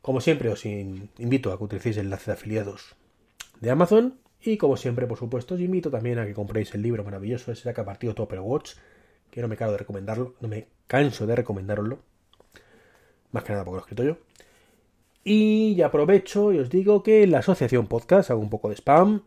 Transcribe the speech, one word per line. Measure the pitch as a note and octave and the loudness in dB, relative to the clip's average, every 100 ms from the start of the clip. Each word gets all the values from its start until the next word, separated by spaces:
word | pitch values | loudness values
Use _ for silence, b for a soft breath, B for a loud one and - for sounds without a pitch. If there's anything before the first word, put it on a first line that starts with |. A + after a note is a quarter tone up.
Como | - C3 | -2 -2
siempre, | - D3+ A#2+ | 0 0 0
os | G2+ G#2+ | -4 -6
in-, | G#2 G2 F#2+ G2+ _ | -8 -10 -12 -16 _
invito | A#2+ C3 A#2+ | -2 -2 -2
a | F#2 | -6
que | |
utilicéis | G#2 G2 B2 G#2 | -8 -6 -6 -4
el | G2 | -6
enlace | F#2+ - | -8 -8
de | |
afiliados | G2+ G#2+ G#2+ G2+ F#2 - _ _ _ _ _ - _ | -8 -6 -6 -6 -12 -20 _ _ _ _ _ -20 _
de | A2+ | -2
Amazon. | C3+ F3 G#3+ B3 - _ _ | 2 4 4 2 -4 _ _
Y | - G#3+ | -4 0
como | D3+ C3 | 2 0
siempre, | C3 A#2+ B2 | -2 -4 -4
por | A2+ | -6
supuesto, | A#2 B2 - | -6 -8 -6
os | F3+ | -6
invito | F3+ F#3 E3 | -2 -2 -2
también | B2+ A#2 A#2+ | -4 -4 -4
a | G#2+ | -4
que | |
compréis | G2+ G#2 A2 G#2 | -6 -6 -4 -4
el | G#2+ | -4
libro | A2 A2+ | -4 -4
maravilloso | G2+ G2 G2+ A#2+ - | -6 -10 -8 -8 -8
ese | A2+ B2 | -10 -8
que | A2+ | -8
ha | |
partido | G#2+ - A#2+ | -10 -8 -8
todo | G#2+ | -6
Apple | G#2+ F#2+ | -8 -8
Watch, | G2 C#3+ - - b b b b _ | -6 -6 -6 -20 b b b b _
que | - | -10
no | A#2+ | -8
me | G#2+ | -6
canso | A2+ | -4
de | G2+ | -4
recomendarlo, | G#2 G2+ G2 A2 B2 - | -6 -12 -8 -8 -8 -10
no | A2+ | -10
me | A2 - _ _ | -10 -12 _ _
canso | B2+ D3 A2+ G#2+ | 0 0 0 -2
de | A#2 | -2
recomendároslo. | A#2+ G2 F#2+ G#2 G#2 C3 _ _ _ _ _ b b b b b b b _ | -2 -6 -6 -4 -4 -8 _ _ _ _ _ b b b b b b b _
Más | - | -8
que | - | -6
nada | G#2 | -6
porque | F#2+ F#2 | -6 -10
lo | |
he | |
escrito | - G#2+ | -12 -4
yo. | C3 E3+ _ b b b b b b _ _ _ | -2 -2 _ b b b b b b _ _ _
Y | - G#3+ G#3+ G#3+ A3 F#3+ | 2 4 6 4 2 4
ya | D3+ | 4
aprovecho | D3+ D3+ G3 F#3+ G3+ G#3 | 4 6 4 4 0 2
y | F3+ | 2
os | B2 | 2
digo | F3+ F#3+ G#3 | 2 4 2
que | G3+ A3 | 6 6
en | G3+ | 8
la | D3+ | 4
Asociación | B2 F#3 A#2+ B2 G#2+ | 4 2 4 2 2
Podcast, | A#2 - F#3 F#3 | -4 4 4 4
hago | A#2 | 0
un | G#2+ | -2
poco | - - | -4 -4
de | |
spam | G#2 - D3 F#3+ G#3+ | -4 4 6 6 2